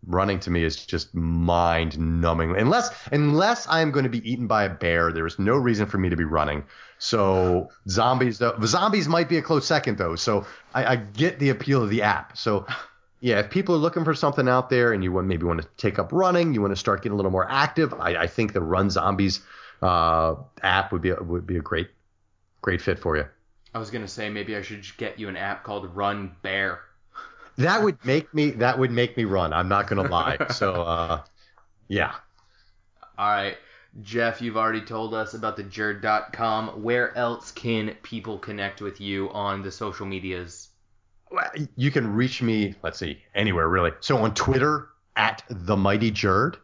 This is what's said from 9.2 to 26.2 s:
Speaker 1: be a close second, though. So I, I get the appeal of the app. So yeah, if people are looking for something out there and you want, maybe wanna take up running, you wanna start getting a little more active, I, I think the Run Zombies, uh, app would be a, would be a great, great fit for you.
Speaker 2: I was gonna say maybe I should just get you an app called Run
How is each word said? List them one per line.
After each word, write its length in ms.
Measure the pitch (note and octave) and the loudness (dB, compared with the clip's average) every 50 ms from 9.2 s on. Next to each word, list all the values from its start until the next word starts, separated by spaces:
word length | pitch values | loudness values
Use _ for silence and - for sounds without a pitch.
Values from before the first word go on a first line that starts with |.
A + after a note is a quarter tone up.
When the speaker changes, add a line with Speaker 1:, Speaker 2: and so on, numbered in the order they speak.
| E3+ C3+ | 2 2
Speaker 1:
be 80 | E3+ | 0
a 40 | D#3+ | 0
close 260 | D3+ - E3 C#3+ C3 | 2 2 2 2 2
second, 300 | - E3 D3+ - C3 G#2+ | 2 0 2 2 0 -2
though. 180 | F2 F#2+ E2+ E2 | 0 -2 -2 -2
So 300 | E2+ - - G#2+ G2+ G2 - - - - - - | -2 0 0 0 0 0 -4 -16 -20 -20 -6 -4
I, 120 | B2+ B2 | -2 2
I 100 | A#2 B2+ | 2 2
get 420 | A#2+ G#2+ G2+ G#2 G#2+ D3+ F3+ F3+ | 0 0 -8 -2 0 0 0 0
the 120 | C3 C#3+ C#3 | 0 0 0
appeal 340 | C3 - - - C#3 C3 A#2 | 2 0 0 2 2 2 2
of 60 | G2+ | 2
the 120 | G#2 A2+ | 2 2
app. 340 | G#2 G#2 G2 C#2+ C#2 - - | 4 4 2 2 -2 -10 -14
So 300 | - - A#2 G#2 G2 F#2+ - - - - - _ _ _ _ _ _ | -6 -2 0 0 0 -2 -4 -10 -10 -12 -16 _ _ _ _ _ _
yeah, 200 | - B2 A2+ G2+ | 0 2 2 2
if 120 | G#2 G#2 | 0 0
people 240 | - F#3 G3 F#3 F3 | 0 -2 2 2 2
are 40 | D#3 | 2
looking 240 | D3 E3 - E3+ E3 | 2 2 0 0 0
for 120 | D#3 D#3+ | 0 0
something 320 | - - D3 C3+ - C3+ | 2 0 0 2 2 2
out 220 | B2+ B2 B2+ B2+ - | 4 4 2 2 2
there 240 | C3 B2 A#2+ A#2 A2+ | 2 4 4 4 2
and 100 | G2 F#2 | 2 0
you 80 | F#2 | 0
want, 160 | F2+ F#2 F#2 | 0 0 0
maybe 180 | F#2+ F#2 E2 E2+ | 0 0 0 0
wanna 220 | F2 E2+ E2 D#2+ - _ | 0 0 -2 -4 -8 _
take 240 | - - G#2+ - - | -2 -2 -2 0 0
up 140 | F#2+ F2 - | -4 0 0
running, 400 | E3+ F#3+ F#3 F3 F3 E3+ E3 C#3 | 2 2 4 4 4 2 2 2
you 80 | A2 | 2
wanna 160 | G2+ G2 G2 | 2 2 0
start 260 | F#2+ - - G2+ F#2+ - | 0 0 0 0 0 0
getting 100 | A2+ G#2 | -2 -2
a 40 | |
little 120 | G2+ G2 F#2+ | 0 0 2
more 180 | F#2 F#2 F2+ - | 2 2 0 2
active, 420 | C3 C3+ C#3+ D3+ - D#3+ D#3+ C3 - | 2 2 2 2 2 0 0 0 -2
I, 220 | - - E2+ F2 | -2 -2 -2 0
I 120 | E2+ E2+ | 0 0
think 260 | F2 - - A2+ G#2 - | -2 0 0 -2 0 0
the 80 | G2 | -2
Run 280 | E2+ D#2+ F2 F#2 G2 G2+ | 0 2 2 2 2 2
Zombies, 520 | F#2 F#2+ E2 F#2+ G2+ F#2+ G2 F#2+ F2+ - - - - - - - - _ | 2 2 2 2 2 2 2 2 2 -2 -8 -14 -20 -20 -20 -20 -8 _
uh, 540 | - F#2 F2+ E2+ E2 E2 E2 D#2+ D#2+ D#2+ D#2+ - - - _ - - | 2 2 4 4 4 4 4 4 2 2 0 -2 -8 -18 _ -2 0
app 300 | F#2+ F2+ F#2+ G2 - - | 2 2 2 2 0 -4
would 80 | F2 | -2
be 80 | E2 F#2 | 0 0
a, 120 | F2+ - | -2 -2
would 240 | F#2 E2+ F2 F2 F2 | -4 -4 -4 -4 -4
be 120 | F2 F#2 | -4 -4
a 40 | F2 | -4
great, 280 | D#2 - F2+ E2 F2 - _ _ _ _ _ _ _ _ _ _ _ _ _ _ | -2 -2 -4 -4 -4 -4 _ _ _ _ _ _ _ _ _ _ _ _ _ _
great 200 | - - F#2 F2 | -2 -2 0 0
fit 160 | - - F#2 | 0 -2 -2
for 200 | - - F2 D#2 | 0 0 -2 0
you. 80 | D2+ D2+ D2 _ _ _ _ _ _ _ - - | 0 -2 -4 _ _ _ _ _ _ _ -12 -10
Speaker 2:
I 60 | A#2 | -10
was 100 | A2 G2+ | -10 -8
gonna 160 | A2+ A#2 G#2+ | -8 -10 -10
say 220 | F#2+ - - G#2+ G#2 | -10 -10 -8 -8 -6
maybe 260 | G#2 G#2 G2+ G#2 G#2+ | -6 -8 -8 -6 -6
I 60 | G#2 F#2+ | -8 -8
should 180 | G2 A2 G#2 | -10 -12 -14
just 160 | G2 F#2+ - | -14 -18 -12
get 220 | - A#2 G#2+ - - | -8 -8 -8 -8 -8
you 100 | G#2+ G2+ | -10 -10
an 80 | F#2 | -8
app 260 | E2 G2 G2 G2+ - - | -6 -6 -6 -6 -8 -8
called 320 | - G#2 G2+ F#2 F#2 F2 | -10 -8 -8 -8 -8 -6
Run 400 | G2 G2+ G2+ G2+ G2+ | -2 -2 -2 -2 -4